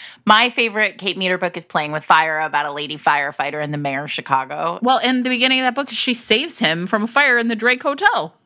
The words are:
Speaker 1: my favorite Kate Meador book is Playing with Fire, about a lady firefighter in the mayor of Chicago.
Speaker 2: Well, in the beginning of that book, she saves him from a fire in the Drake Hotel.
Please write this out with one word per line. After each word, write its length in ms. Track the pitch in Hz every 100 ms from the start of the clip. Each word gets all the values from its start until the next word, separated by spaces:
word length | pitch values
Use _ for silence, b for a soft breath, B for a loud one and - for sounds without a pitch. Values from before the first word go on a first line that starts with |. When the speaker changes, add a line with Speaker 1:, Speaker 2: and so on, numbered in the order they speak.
| B B
Speaker 1:
my 240 | - 214 247
favorite 480 | 247 226 208 214 -
Kate 220 | 196 175
Meador 180 | 185 180
book 180 | 180 175
is 80 |
Playing 280 | - 170 151
with 120 | 151
Fire, 340 | - 160 160 156
about 280 | 156 147 147
a 60 |
lady 240 | 143 147 151
firefighter 680 | 160 147 143 147 143 151
in 100 | 147
the 60 | 147
mayor 260 | 143 135
of 60 | 147
Chicago. 680 | - 139 135 131 151 165 180
Speaker 2:
Well, 180 | 240 262
in 240 | 247 254
the 60 | 247
beginning 320 | 247 262 262
of 40 |
that 100 | 254
book, 160 | 262 277
she 240 | - -
saves 440 | 240 - 220 320 -
him 260 | 165 165 185
from 160 | 220
a 60 | 226
fire 280 | 277 285 240
in 120 | 233
the 80 | 220
Drake 260 | 233 254
Hotel. 520 | 294 277 415 370 160 -